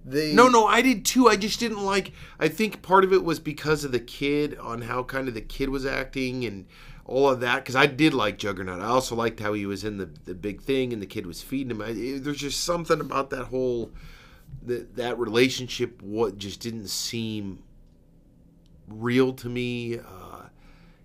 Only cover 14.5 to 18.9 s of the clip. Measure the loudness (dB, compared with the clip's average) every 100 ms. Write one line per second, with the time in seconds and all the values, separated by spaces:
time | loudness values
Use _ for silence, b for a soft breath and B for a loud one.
14.5 | -12 -6 -6 -6 -6 -4 -2 2 4 4
15.5 | 4 -6 -4 -4 -4 -6 0 0 -2 -8
16.5 | -8 -8 -8 -6 -6 -4 -4 -4 -6 -6
17.5 | -10 -16 -20 -20 _ _ _ _ _ _
18.5 | _ _ -20 -16